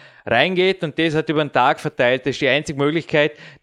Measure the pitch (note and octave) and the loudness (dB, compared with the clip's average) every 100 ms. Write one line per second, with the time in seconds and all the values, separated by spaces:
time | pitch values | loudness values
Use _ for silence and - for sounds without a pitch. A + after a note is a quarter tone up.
0 | - - - A2+ E3+ F#3 F#3 F#3+ D#3+ D3 | -20 -12 -2 0 2 2 0 0 -4 -2
1 | E3 D3+ D#3 D3+ D3 C3 B2+ D#3 D3+ - | 0 0 0 -2 0 2 2 0 -4 0
2 | B2 C3 C#3 - C3+ C#3+ D#3 C#3 C#3+ D#3+ | 0 0 -2 -2 0 0 -2 -2 -2 -2
3 | - D#3 D3 - - - | -2 0 0 -4 -20 -10